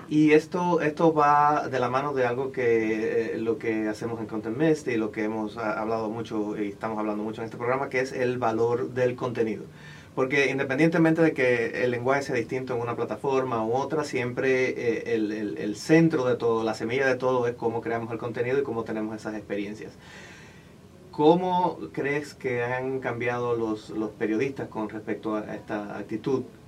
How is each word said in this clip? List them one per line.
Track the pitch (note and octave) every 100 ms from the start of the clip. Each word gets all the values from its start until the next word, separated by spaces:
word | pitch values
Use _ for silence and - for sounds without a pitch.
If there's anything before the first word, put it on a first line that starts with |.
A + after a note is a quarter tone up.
| -
Y | D3+ D3+
esto, | D3+ D#3 F3+ F3 E3+
esto | D3+ D3+ E3
va | D3+ D3 D3 D3 D3 C#3
de | C3
la | B2
mano | C3 D3
de | C3+
algo | B2 B2 C3+
que, | C3 A#2 A2+ A2 A2 A2+ A#2 A2+
eh, | A2+
lo | A2+ A2+
que | A#2 A2+ G#2+
hacemos | A2 A#2 A#2
en | G#2+
Content | A2 A2 A#2
Mist | D#3+ D3+ B2+
y | A2+
lo | G#2+
que | A2+
hemos, | G#2+ A2 G#2+ A#2
ah, | G#2+ G#2+
hablado | A2 A2+ G#2+
mucho | A#2 A2+ A2 G#2 G#2
y | G2+
estamos | G2 A2 G#2+
hablando | G#2+ G#2
mucho | G#2+ A2
en |
este | A2+ -
programa, | A#2 C3 C3+
que | B2+
es | B2+
el | C3+ B2 B2
valor | A#2 A2 A#2 A#2+ -
del | B2 B2 B2
contenido. | B2+ A#2 A2 G2 - - - - -
Porque | - C3 C#3+ C3
independientemente | C3+ C3+ C3 E3 E3+ D#3+ D#3+
de | D#3+
que | D3+ B2+ A#2+ A2+ E2
el | B2
lenguaje | A#2+ B2 C#3
sea | C#3
distinto | B2 A2+ B2+ B2+
en | A#2+
una | A#2+ A2+
plataforma | A#2 - C#3 C3 B2+ A#2
u | A2
otra, | B2+ C3+ D#3
siempre, | C#3+ B2 B2 B2 C3 C3 B2+
eh, | - A#2+ G#2 A#2
el, | A2+ G#2
el, | G#2+ G2+ -
el | G#2 G#2
centro | - D#3+ E3 C3
de | B2+ -
todo, | A#2 A2+
la | A2+
semilla | A2 A2+ C3 C3+
de | B2+
todo | B2+ B2+ A#2+
es |
cómo | A#2+ A2+ A2+
creamos | A2+ A#2 A2+
el | A#2
contenido | G2 - A#2 C#3
y |
cómo | C3+ A2+
tenemos | A2 A2 G#2+
esas | A2 A2
experiencias. | G#2+ - G#2 G#2 G#2+ - - - - - - - - - - - - -
¿Cómo | - D3+ F3 F#3 F3+ F3 - -
crees | - C3+ D3 D3
que | - B2+ A#2+
han | A#2+ B2+ C3 C3
cambiado | B2+ A#2 A#2+ A#2+ B2
los, | A#2 A2+ G#2+ -
los | G2+ G#2+
periodistas | - G#2+ A2 - - -
con | A2 G#2
respecto | G#2+ A2 G2+ A2 G#2+
a | G#2+
esta | G#2+ - G#2 G2+ G#2
actitud | G2+ G#2+ C#3+ B2+ - -